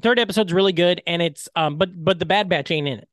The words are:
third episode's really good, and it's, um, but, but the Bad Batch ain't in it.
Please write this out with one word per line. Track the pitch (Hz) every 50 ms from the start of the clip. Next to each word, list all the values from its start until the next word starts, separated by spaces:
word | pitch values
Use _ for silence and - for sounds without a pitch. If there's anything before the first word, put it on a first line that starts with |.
| -
third | 226 247 240
episode's | 233 196 175 214 214 175 170
really | 185 196 196 180
good, | 160 175 175 180 175 -
and | 170 170 170
it's, | 170 165 147 - - - -
um, | 170 160 151 147
but, | 151 190 180 185
but | 175 156 185 190 160
the | 180
Bad | 160 185 208 208 180
Batch | 180 151 139 -
ain't | 170 151 143
in | 143 127 101
it. | - _